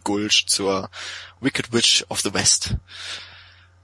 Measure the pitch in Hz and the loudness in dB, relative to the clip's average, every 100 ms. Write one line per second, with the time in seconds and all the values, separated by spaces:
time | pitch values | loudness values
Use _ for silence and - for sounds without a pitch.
0 | - 101 104 - - - 98 95 98 - | -2 -2 2 2 2 0 2 0 -2 -10
1 | - - - - 131 - - 117 - - | -12 -12 -14 -2 -2 -2 0 2 4 2
2 | - - - 92 - - - - - - | 0 -2 -2 2 2 2 0 -4 -6 -14
3 | - - - - - - _ _ | -12 -12 -14 -20 -20 -20 _ _